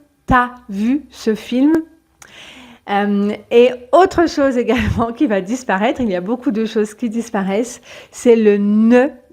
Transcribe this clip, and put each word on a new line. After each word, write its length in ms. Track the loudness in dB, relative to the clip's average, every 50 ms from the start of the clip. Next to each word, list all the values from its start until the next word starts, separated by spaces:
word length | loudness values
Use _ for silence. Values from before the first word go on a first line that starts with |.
| _ _ _ _ _
t'as 240 | _ 0 0 0 0 -6 -16 -18 _
vu 380 | -8 -4 -2 -2 -2 -2 -4 -8
ce 240 | -20 -8 -4 -4 -4
film. 380 | -4 -6 -6 -2 0 2 2 2 0 -2 -4 _ _ _ _ _ _ -20 -20 -20 -20 -20 -20 -20 -20 -20 -20 -20 _ _ -6
Euh, 440 | -4 -2 -2 0 0 0 -2 -2 -4 -6 -8 _
et 200 | 4 6 6 6 2 -2 -10 0
autre 360 | 4 4 4 4 2 0 -2 0
chose 280 | 0 0 -2 0 0 -2
également 540 | -2 -2 -2 -2 0 -2 -2 -2 -4 -6
qui 140 | -4 -4 -2
va 140 | -2 0 -2
disparaître, 600 | -4 -4 -8 -8 -6 -4 -4 -2 0 -2 -2 -2
il 80 | -4 -4
y 80 | -4
a 40 | -4
beaucoup 300 | -4 -4 -8 -4 -4 -4
de 140 | -4 -2 -4
choses 300 | -4 -2 -4 -4 -4 -6
qui 140 | -8 -8 -6
disparaissent, 720 | -6 -6 -8 -6 -4 -4 -4 -2 -2 -4 -4 -4 -8 -16 _ -20 -20 -20 -20 -20
c'est 260 | _ -4 4 4 4
le 220 | 6 6 2 2 2
ne 500 | 2 0 2 2 4 4 4 4 4 2 -2 -8 _ _